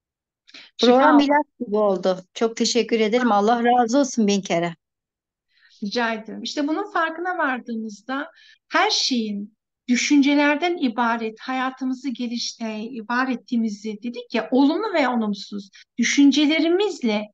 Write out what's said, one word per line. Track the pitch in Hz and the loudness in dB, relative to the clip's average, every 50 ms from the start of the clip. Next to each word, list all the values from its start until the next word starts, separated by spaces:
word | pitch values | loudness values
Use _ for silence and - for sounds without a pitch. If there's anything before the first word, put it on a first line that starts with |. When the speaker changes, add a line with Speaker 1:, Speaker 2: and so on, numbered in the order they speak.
| _ _ _ _ _ _ _ _ _ _ - - - - _ | _ _ _ _ _ _ _ _ _ _ -20 -20 -20 -18 _
Speaker 1:
Şifa | - 226 247 247 262 277 | 2 4 6 6 6 6
Speaker 2:
Program | 302 294 285 | 6 6 6
Speaker 1:
oldu. | 285 | 6
Speaker 2:
ilaç | 277 294 302 294 _ _ - | 4 2 0 0 _ _ -12
gibi | 247 208 202 | -8 -4 0
oldu. | 214 214 202 190 180 180 185 185 180 - _ - | 0 2 2 0 0 0 -2 -2 -4 -6 _ -6
Çok | - 233 226 226 | -4 -4 -2 -2
teşekkür | - 233 220 - 233 220 - 240 220 | -2 -2 0 0 0 -2 0 0 0
ederim. | 220 208 220 247 247 233 | 0 2 2 2 2 2
Allah | 208 202 202 220 240 233 233 | 2 2 4 2 2 2 2
razı | 240 247 247 240 220 240 285 | 2 4 4 2 2 2 2
olsun | 285 277 - 240 214 | 2 2 0 0 2
bin | 202 202 196 | 2 2 0
kere. | 185 - 180 170 170 170 170 - _ _ _ _ _ _ _ _ _ _ _ _ _ _ _ _ _ _ _ - | 0 -2 -2 -2 -2 -4 -6 -10 _ _ _ _ _ _ _ _ _ _ _ _ _ _ _ _ _ _ _ -12
Speaker 1:
Rica | 214 202 - 240 233 226 226 | -10 -6 -4 -4 -2 -2 -4
ederim. | 214 220 214 202 202 | -6 -10 -12 -14 -12
İşte | 220 - - 302 285 302 | -10 -8 -4 -4 -2 -2
bunun | 320 381 403 403 | -2 -4 -6 -4
farkına | - 359 330 320 320 339 349 370 359 339 | -2 -2 -2 -2 -4 -6 -6 -6 -4 -2
vardığımızda | 311 269 254 226 - 240 226 226 220 220 202 - _ - 262 277 311 330 - _ - - _ _ _ - | -2 -2 -4 -6 -8 -10 -10 -10 -10 -10 -12 -14 _ -10 -8 -8 -8 -10 -14 _ -20 -20 _ _ _ -2
her | - 320 381 427 | 0 2 2 2
şeyin | 427 - - - 262 233 220 214 208 202 208 - _ _ _ _ _ _ _ - | 0 -2 -2 0 -2 -2 -2 -4 -6 -8 -10 -12 _ _ _ _ _ _ _ -2
düşüncelerden | 247 233 - - 294 285 262 285 285 294 285 294 302 294 339 359 349 | 0 0 2 4 4 4 4 4 4 2 2 2 0 0 0 -2 -2
ibaret, | 349 285 240 208 - 240 226 233 226 226 220 220 - | 0 -2 -2 0 0 -2 0 -2 -2 -4 -6 -8 -10
hayatımızı | - - 262 262 254 262 262 - 262 262 262 254 - 277 | -8 -6 -4 -4 -4 -4 -6 -6 -6 -4 -4 -4 -6 -8
geliş-, | 226 - 247 226 240 233 - - - - | -6 -6 -6 -6 -6 -6 -8 -8 -10 -8
e, | 226 220 214 214 | -8 -8 -8 -8
ibaret | 226 226 - 226 214 - 240 247 262 254 247 226 | -10 -10 -10 -10 -8 -4 -2 -2 -2 -2 -4 -6
ettiğimizi | - - 254 233 226 220 202 - - 220 208 208 | -6 -4 -2 -2 -2 -2 -4 -6 -10 -10 -10 -10
dedik | - 240 240 494 - - - | -10 -12 -10 -12 -10 -6 -4
ya, | 226 - - | -4 -2 0
olumlu | 262 254 277 277 330 381 453 440 359 | 2 4 4 4 2 0 -2 -2 0
veya | 311 269 247 247 | 0 0 0 0
olumsuz | 233 220 208 202 - - - 208 202 202 - - - - _ _ - | -2 -2 -2 -4 -6 -8 -12 -12 -14 -14 -14 -20 -20 -20 _ _ -4
düşüncelerimizle | 226 - - 277 285 277 240 294 302 277 311 320 302 330 349 381 427 392 339 - - 220 - 214 214 - | -2 0 4 6 6 6 6 4 2 2 2 2 2 2 2 2 0 0 -2 -2 -2 -2 -2 -2 -4 -8